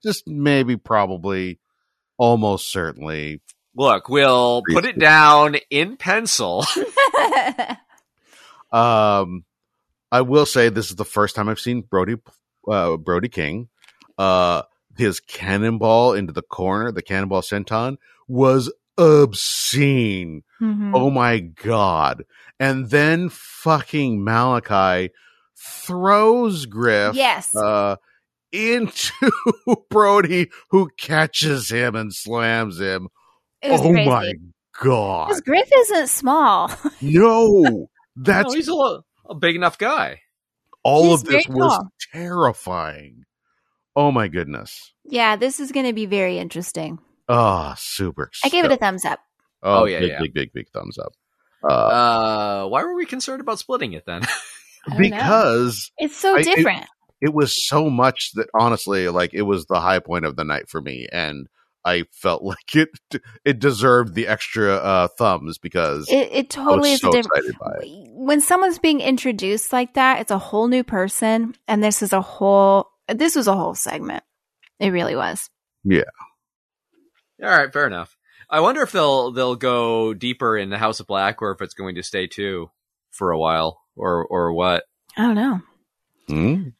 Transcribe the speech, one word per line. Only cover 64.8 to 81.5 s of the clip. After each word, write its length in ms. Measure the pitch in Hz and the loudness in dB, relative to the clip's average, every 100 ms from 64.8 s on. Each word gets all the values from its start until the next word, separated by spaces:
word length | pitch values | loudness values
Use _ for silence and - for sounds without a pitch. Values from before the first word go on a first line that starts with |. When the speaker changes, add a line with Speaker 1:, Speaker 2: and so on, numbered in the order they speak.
| 98 95 87 - | 0 2 0 0
Speaker 1:
thumbs 400 | 113 87 76 82 | 0 0 -4 -12
because 500 | 85 92 80 71 76 | -6 -2 -2 -2 0
Speaker 3:
It, 200 | 269 - | 0 0
it 260 | 269 277 - | -4 -6 -4
Speaker 1:
I 40 | |
was 60 | 277 | 0
Speaker 3:
totally 240 | 294 285 | 2 2
is 60 | 277 | 2
a 20 | |
Speaker 1:
so 100 | - | 2
Speaker 3:
different 340 | 240 226 73 64 | 2 2 -4 -4
Speaker 1:
excited 140 | 58 | -10
by 260 | 50 50 - | -10 -12 -14
it. 220 | 170 - | -18 -20
Speaker 3:
when 260 | - 262 294 | -8 0 0
someone's 380 | 294 359 381 339 | 2 2 0 0
being 220 | 320 294 | 0 0
introduced 680 | - 262 262 208 190 214 - | 0 -2 -2 -4 -4 -4 -2
like 200 | 254 247 - | -2 -2 0
that, 260 | 262 240 | 2 2
it's 100 | 226 | -2
a 60 | 196 | -4
whole 280 | - 214 233 | -2 -2 2
new 160 | 254 | 0
person, 720 | 247 208 190 - 220 226 226 - - | 0 -2 -2 -2 0 0 -2 -8 -4
and 160 | 214 | 0
this 180 | 214 208 | 0 0
is 120 | 202 | 0
a 80 | 190 | -2
whole, 680 | 185 - 196 196 196 196 - _ - | -2 -2 4 6 6 4 2 _ -8
this 280 | 220 320 320 | -2 0 2
was 120 | 208 | 0
a 80 | 196 | 0
whole 200 | 165 190 | -2 -6
segment. 480 | - 156 - - _ _ _ _ _ _ | -8 -8 -10 -12 _ _ _ _ _ _
It 100 | 202 | -2
really 260 | 180 170 147 | 0 -2 -2
was. 320 | 87 82 - _ _ _ | -4 -6 -12 _ _ _
Speaker 1:
Yeah. 200 | 95 90 - _ - _ _ _ _ _ _ _ _ _ _ _ | 0 0 0 _ -20 _ _ _ _ _ _ _ _ _ _ _
Speaker 2:
All 60 | - | 0
right, 220 | 175 135 | 0 0
fair 140 | 143 139 | -4 -6
enough. 280 | 90 85 _ _ _ - | -6 -14 _ _ _ -4
I 80 | 156 | 0
wonder 220 | 175 277 | 0 0
if 100 | 262 | -4
they'll, 400 | 196 151 135 123 | 0 0 0 -2
they'll 240 | 123 127 123 | -4 -4 -4
go 580 | 127 123 117 113 110 | -2 -2 -2 -2 -2
deeper 440 | 107 123 123 120 107 | -4 -8 -6 -4 -4
in 120 | 98 | -4
the 80 | 101 | -4
House 220 | 110 110 | -4 -6
of 80 | 101 | -6
Black 340 | 101 98 110 | -2 -2 -4
or 100 | 107 | -8